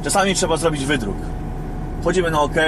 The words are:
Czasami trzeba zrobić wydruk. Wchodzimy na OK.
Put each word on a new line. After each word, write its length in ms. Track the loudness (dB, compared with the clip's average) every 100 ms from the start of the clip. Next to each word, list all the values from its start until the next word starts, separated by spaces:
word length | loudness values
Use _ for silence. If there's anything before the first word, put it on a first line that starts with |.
Czasami 300 | 2 2 2
trzeba 220 | 2 2 2
zrobić 300 | 2 0 0
wydruk. 300 | 0 0 -4 -6 -6 -6 -8 -8 -8 -8 -4
Wchodzimy 300 | 0 2 2
na 100 | 2
OK. 160 | 2 2